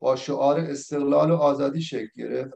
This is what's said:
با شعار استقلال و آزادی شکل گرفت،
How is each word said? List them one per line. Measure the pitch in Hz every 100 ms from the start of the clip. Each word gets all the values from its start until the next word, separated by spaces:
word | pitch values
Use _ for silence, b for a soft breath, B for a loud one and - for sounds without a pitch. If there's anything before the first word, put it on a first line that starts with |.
با | 127 127
شعار | - 139 139 156
استقلال | 156 139 - 147 139 147 156
و | 170
آزادی | 143 139 139 160
شکل | 160 120 110 120
گرفت، | 117 127 135